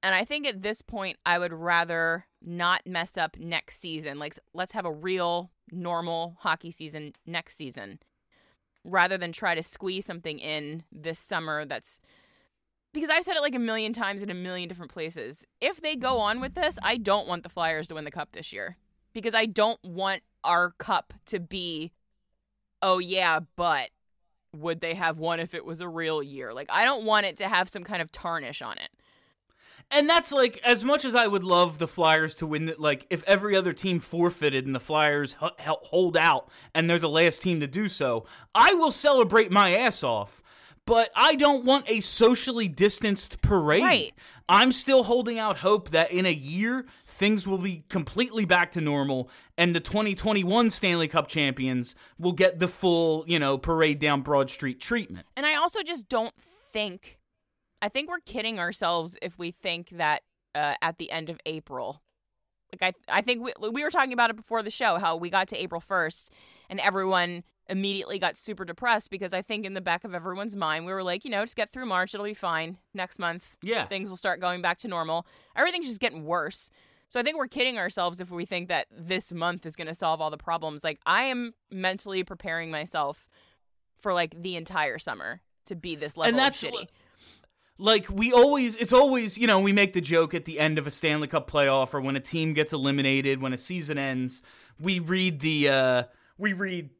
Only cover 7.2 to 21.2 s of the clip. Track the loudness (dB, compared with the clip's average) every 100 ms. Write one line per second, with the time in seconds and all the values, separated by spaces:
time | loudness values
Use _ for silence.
7.2 | -8 -8 -8 -14 -14 -12 -16 -16 _ _
8.2 | _ _ _ _ _ _ -2 2 2 2
9.2 | -6 -4 -2 -2 -6 -10 -8 -6 -8 -10
10.2 | -10 -10 -8 -8 -8 -12 -14 -14 -12 -10
11.2 | -6 -6 -4 -6 -6 -10 -12 -20 _ _
12.2 | _ _ _ _ _ _ _ -8 0 0
13.2 | 0 -2 -2 -2 -2 -2 -4 -4 -6 -6
14.2 | -8 -8 -8 -8 -10 -12 -14 -10 -10 -8
15.2 | -12 -14 -20 _ -4 -4 -6 -4 -2 0
16.2 | 0 -2 -4 -2 -2 -2 -2 -2 2 0
17.2 | 0 -6 -8 -4 -2 -2 -6 -10 -10 -10
18.2 | -10 -10 -14 -12 -12 -12 _ _ _ -6
19.2 | -2 0 0 2 0 0 -10 -6 -4 -4
20.2 | _ _ 0 2 2 -2 -2 -2 -2 -18